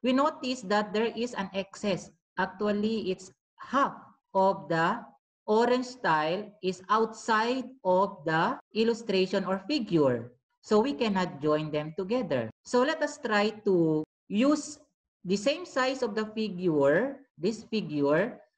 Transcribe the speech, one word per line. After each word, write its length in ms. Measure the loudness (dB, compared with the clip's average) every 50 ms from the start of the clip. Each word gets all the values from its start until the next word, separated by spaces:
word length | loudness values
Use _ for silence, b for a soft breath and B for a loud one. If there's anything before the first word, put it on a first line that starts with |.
| 2
we 100 | 2 2
notice 480 | 4 2 2 0 -2 -6 -6 -6 -6 -2 0
that 260 | 0 0 0 0 0
there 180 | 0 0 0 -2
is 180 | -4 -6 -6 -4
an 160 | -6 -8 -6 -4
excess. 580 | -6 -6 -6 -10 -6 -2 -2 -2 -2 -4 -14 _ _ _ _ _ -4
Actually, 760 | -4 -4 -2 -4 -2 0 0 0 0 0 -2 -2 -2 -4
it's 200 | -6 -6 -8 -20 _ _ _ _ _ _
half 380 | -12 -2 0 2 2 0 -2 -8 -20 -20 _ _ _ _ _
of 360 | 2 4 4 2 0 -2 -2
the 320 | 0 0 2 0 0 -4 -8 -16 -20 _ _ _ _ _ _ 0
orange 480 | 2 4 4 4 2 0 0 -6 -10 -4 0
tile 400 | 2 2 2 2 0 -2 -2 -6 -10 -16 _
is 220 | -6 -6 -6 -6 -2 0
outside 760 | 2 2 2 0 -2 -10 -2 0 2 2 2 0 -2 -4 -4 -8 -14 -6 _
of 360 | 2 4 4 2 0 -2 -6 -4 0
the 320 | 2 2 2 2 0 -4 -10 _ _
illustration 680 | 0 0 0 0 -2 -2 -2 2 2 2 2 0 -2 0 0
or 160 | -4 -4 -2
figure. 680 | -4 -4 -4 -2 0 2 4 4 4 2 0 -4 -10 -18 _ _ _ _ _
So 220 | _ 2 2 4 4
we 100 | 2 0
cannot 460 | -2 -2 0 2 0 0 -2 -4 -4
join 300 | 0 2 2 2 0 -2
them 240 | -2 -4 -4 -4 -6 -8
together. 540 | -4 -2 -2 -2 -2 -2 -2 -2 -2 -4 -10 _ _ -2
So 160 | 0 2 2
let 180 | 2 0 -2
us 160 | -4 -6 -6 -8
try 380 | -4 0 2 2 2 2 -2 -2 0
to 400 | 2 2 4 4 2 2 0 -2 _ _ _ _ _
use 500 | 0 2 4 4 4 2 0 -10 -14 -18 -20 _ _ _ _ _ _ _ _
the 160 | -2 -2 0
same 260 | 2 0 -2 -2 -6
size 380 | -6 -2 0 0 0 0 -2 -4
of 100 | -4 -2
the 140 | -4 -4 -4 -4
figure, 880 | -4 -4 -4 -4 -2 0 2 2 4 4 4 4 4 2 0 -4 -10 -18 _ _ -4
this 240 | -4 -4 -4 -4 -10
figure 760 | -4 -4 -4 -4 -2 -2 0 2 2 4 2 2 0 -4 -12 -20 _ _